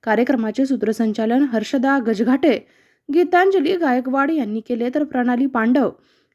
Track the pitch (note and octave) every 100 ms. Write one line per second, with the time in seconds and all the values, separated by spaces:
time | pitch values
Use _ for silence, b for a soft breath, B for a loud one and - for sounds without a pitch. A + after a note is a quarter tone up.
0 | - G#3+ A#3+ C4+ A3 G#3+ C4+ B3 G3+ A3
1 | A3+ G#3 A3 B3 C#4+ A#3 G#3+ C#4 C4+ C#4
2 | A3+ G3 A#3 B3+ E4 A3+ - b b b
3 | - D4 F4 F4+ F#4+ F#4+ D4 F#4 D#4+ B3
4 | B3+ C4 C#4 D#4+ G#3+ A3 - A#3+ A#3+ D4
5 | D4+ C4 B3 B3 C#4 B3 A3+ C4 G#3+ -
6 | _ _ _